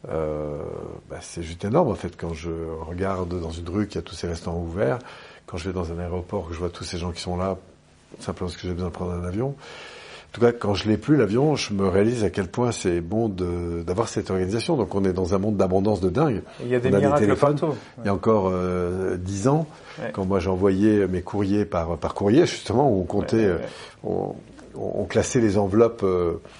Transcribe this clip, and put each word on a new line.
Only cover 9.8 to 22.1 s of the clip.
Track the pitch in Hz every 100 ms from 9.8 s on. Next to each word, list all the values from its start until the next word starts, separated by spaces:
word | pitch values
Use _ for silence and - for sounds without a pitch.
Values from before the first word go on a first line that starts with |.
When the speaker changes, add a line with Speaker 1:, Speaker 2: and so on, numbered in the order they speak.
| - - - - -
Speaker 1:
tout | 101
cas, | 120
quand | 117 104
je | 95 107
l'ai | 101
plus, | - 147
l'avion, | 101 113 151 135
je | -
me | 101 98
réalise | 95 110 123
à | 98
quel | 101 87
point | - 120
c'est | 107 95 85
bon | 82 107 113
de, | 90 87 87 85 85 85
d'avoir | 92 117
cette | 110 95
organisation. | 95 92 117 143 151
Donc, | 95
on | 101
est | 98
dans | 90 90
un | 98
monde | 104 101
d'abondance | 92 95 104 98
de | 92
dingue. | 92 156 95 - -
Speaker 2:
Il | 123
y |
a | 123
des | 127
Speaker 1:
On |
a | -
des |
Speaker 2:
miracles | 139 143
Speaker 1:
téléphones. | 104 - 143 143
Speaker 2:
partout. | 165 139 - -
Speaker 1:
Il | 101
y |
a |
encore, | 95 110 107 92
euh, | 90 92 90 87 92 92 92
dix | 92 98 123
ans, | 151 160 - - -
Speaker 2:
Ouais. | 113
Speaker 1:
quand | -
moi | 92 98
j'envoyais | 92 92 98 95 107 104 92
mes | 92
courriers | 90 101 98 104 101
par, | 87 82 80
par | -